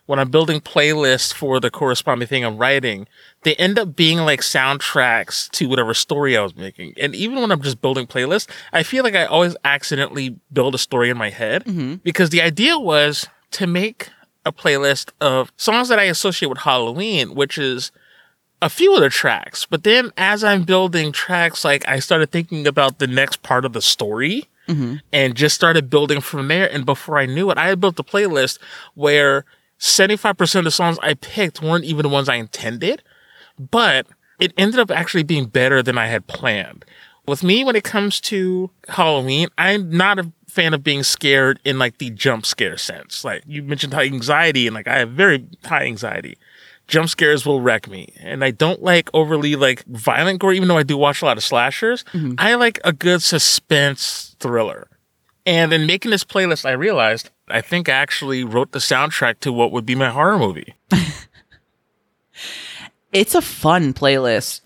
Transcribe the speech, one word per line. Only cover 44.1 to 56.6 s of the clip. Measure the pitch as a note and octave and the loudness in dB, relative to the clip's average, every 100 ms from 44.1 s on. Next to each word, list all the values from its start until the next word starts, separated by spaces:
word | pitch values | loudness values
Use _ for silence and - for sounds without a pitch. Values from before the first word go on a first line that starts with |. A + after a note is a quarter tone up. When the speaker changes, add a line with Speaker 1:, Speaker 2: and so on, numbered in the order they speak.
| C3+ A#2 D3 E3 C3+ A#2 | -2 0 2 2 2 0
Speaker 1:
and, | |
like, | A2 G#2 | -2 -2
I | C3+ | -2
have | A#2 | 0
very | C3 G3 C#3+ B2 - | 2 4 2 -2 -18
high | - D#3 C3+ | -6 -4 -2
anxiety. | A2 A2 - - - _ - - - - | -6 -8 -8 -12 -16 _ -20 -20 -20 -2
Jump | D#3 D#3+ | 0 0
scares | - D#3 D3 D3 | 2 4 4 2
will | C#3 | 0
wreck | B2 A2 - | 2 0 -2
me. | F#2+ - - | -16 -18 -18
And | - C#3 | -12 -2
I | C3+ | -2
don't | A2+ D#3 F#3 | 0 0 0
like | F#3 F3 D#3+ | 2 2 2
overly, | D#3+ D#3 D#3 D3 | 2 2 2 0
like, | D3 C3+ B2 - | 2 2 2 -6
violent | A#2+ B2+ A#2+ E3+ F#3 | -6 -2 0 0 0
gore, | F#3+ | 0
even | F#3+ F#3 | 2 4
though | E3+ | 4
I | |
do | C#3+ C#3+ | 2 2
watch | C#3+ C#3 | 2 2
a | |
lot | D3+ A2 | 0 0
of | |
slashers. | - A#2+ B2+ - A3+ B3 - | 0 0 0 0 -2 -2 -6
Speaker 2:
Mm-hmm. | F3+ C#3+ B2 | -6 -4 0
Speaker 1:
I | G3+ | 2
like | A#3+ A#3+ A3 | 2 2 0
a | F3 | -2
good | C#3+ F3 F3+ | 0 2 2
suspense | - E3 - - - D3+ C#3+ C3+ - - - - | 2 0 2 0 2 2 2 0 -6 -8 -12 -8
thriller. | C3 A#2 G#2+ - G1+ _ _ _ _ _ - | -2 0 0 -4 -16 _ _ _ _ _ 0
And | E3 E3 | 2 2
in | D#3+ D#3 | 2 2
making | F#3 A#3+ | 0 0
this | G3+ | -2
playlist, | - G3+ F#3 D#3 | -2 -2 0 -2